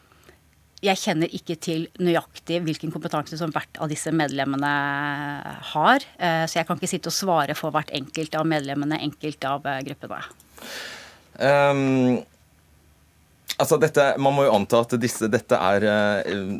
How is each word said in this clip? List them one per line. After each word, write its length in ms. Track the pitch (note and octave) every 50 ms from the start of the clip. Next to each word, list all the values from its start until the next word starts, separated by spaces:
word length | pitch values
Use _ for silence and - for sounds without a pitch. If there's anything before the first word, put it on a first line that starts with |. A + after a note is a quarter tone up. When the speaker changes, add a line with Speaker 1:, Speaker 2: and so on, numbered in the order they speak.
| _ _ _ _ _ - - _ _ _ _ _ _ _ - - -
Speaker 1:
Jeg 160 | G3+ F#3+ -
kjenner 320 | - G#3+ F3 D#3 E3 -
ikke 240 | - - - - E3 D#3 -
til 220 | E3+ D#3+ D#3+ E3 - _ - F3+
nøyaktig 540 | F3 E3 D#3 - - - - - - E3 F3 F3
hvilken 260 | D#3+ D3+ - - D#3
kompetanse 460 | - D#3 D#3 D3+ - D3+ C#3+ - E3 D#3
som 140 | E3+ D#3+ -
hvert 220 | D3+ - _ - -
av 80 | D#3+
disse 240 | D3+ D3+ - - D#3+
medlemmene 640 | D#3+ D#3+ D3+ C#3 C3+ C#3 C3+ C#3 C#3 C#3 C#3+ C#3+ C#3+ C#3+ C#3+ C#3+ C#3+ C#3+ D3 D3 C#3+ C#3+ D3 D3 C#3+ C#3 - - C#3+ - D3+ -
har, 320 | - D3+ D#3 G3+ B3+ C#4 - - - -
eh, 240 | F3+ F3 E3 D#3+ E3
så 160 | D#3+ - E3+
jeg 80 | E3
kan 80 | - F3
ikke 140 | C#3 F#3+ F3+
sitte 160 | - D#3 -
og 80 | E3 D#3
svare 400 | - G3 F#3+ E3+ D#3 C#3 C#3 D3
for 160 | - - D#3
hvert 220 | D3 D3+ D3+ - -
enkelt 400 | D3 C#3 - - D#3+ D#3 - -
av 100 | D#3 D#3
medlemmene, 540 | D#3+ D#3 D3+ C#3 C#3 C#3 C#3+ D3 D3 D#3 D#3
enkelt 480 | - D3 - - - D3+ C#3+ - -
av, 180 | C3+ C#3+ C#3 D3
eh, 140 | C#3+ C#3 C3+ C#3
gruppene. 320 | C3+ C#3 - - - F#2+ C2 - - - _ - _ - - - - - - - - - - - - - - _ _ - -
Speaker 2:
Ehm, 800 | A#2 C#3 C#3+ C#3+ C#3+ C#3+ C#3 C#3 C3+ C3+ C3 C3 B2+ B2+ B2 G#2 - _ _ _ _ _ _ _ _ _ _ _ _ _ _ _ _ _ _ _ _ _ _ _ - - -
altså 200 | - C#3+ - D#3+ D3+
dette, 300 | D#3 D3+ - D3 C#3 C#3 - -
man 160 | C#3 C#3 C#3
må 80 | C#3+ C#3
jo 80 | C3 G#2+
anta 240 | G#2 G2 - B2 A#2 A#2
at 60 | - B2 A#2+
disse, 300 | A#2+ A#2+ - - A2+ G#2+
dette 240 | A2+ A2+ - - B2
er, 300 | - F2 F#2+ G2+ G2+ G#2+
eh, 640 | G#2+ G#2 G#2+ G#2 G#2 G#2 G2 - - F#2+ G2+ F#2+ F#2+ G2+